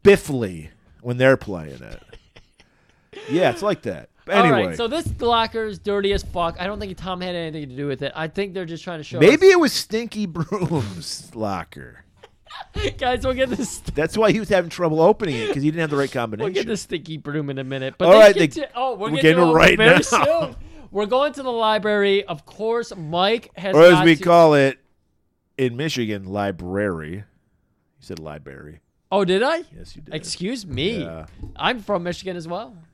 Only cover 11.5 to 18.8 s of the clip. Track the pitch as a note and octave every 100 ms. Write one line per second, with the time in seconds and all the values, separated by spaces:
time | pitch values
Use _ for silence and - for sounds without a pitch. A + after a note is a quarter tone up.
11.5 | F#2 D#2+ - B1 - _ _ - _ _
12.5 | - - - G#4 - B3 B3 C4 C4 C4
13.5 | B3 B3 - - - E3 G#3 A3 G3 G3+
14.5 | G3 E3+ - E3+ D#3 E3 G#3+ F#3+ B2 G#4
15.5 | D3 D3 D#3+ D#3+ C#3+ C#3 C3+ A#2 G#2 F#3+
16.5 | F#3 A3+ G#3+ - F3 D#3+ D#3 D3 D3 C#3+
17.5 | C3+ C3 C3+ C3 - G#3+ A3 G#3+ G3 D#3
18.5 | D#4+ C#4 A#3+